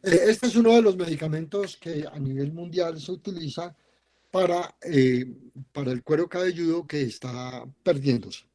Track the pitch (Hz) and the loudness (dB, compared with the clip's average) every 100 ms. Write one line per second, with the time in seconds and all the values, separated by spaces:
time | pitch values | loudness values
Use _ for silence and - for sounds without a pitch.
0 | 196 170 185 220 247 220 226 233 220 185 | 4 4 6 4 2 4 8 8 6 2
1 | 170 156 156 156 160 202 196 - 165 156 | -2 -4 -4 -4 -4 -6 -6 -8 -8 -6
2 | 151 151 135 135 143 160 175 170 170 160 | -8 -8 -6 -4 -4 -6 -6 -2 -2 -4
3 | 147 185 - 180 156 147 175 160 _ _ | -10 -10 -10 -8 -8 -8 -10 -14 _ _
4 | _ _ _ 185 180 175 170 _ - 147 | _ _ _ 0 2 0 -2 _ 0 4
5 | 131 123 127 117 - - 135 - 135 127 | 4 4 -2 -12 -20 -20 -14 -8 -6 -6
6 | - 156 175 180 185 170 165 170 151 147 | -2 0 0 -2 -2 0 -2 -2 -4 -4
7 | 127 - 127 123 127 127 120 - - 151 | -4 -6 -12 -10 -10 -12 -16 -6 0 0
8 | 135 120 - - _ | 2 0 -2 -16 _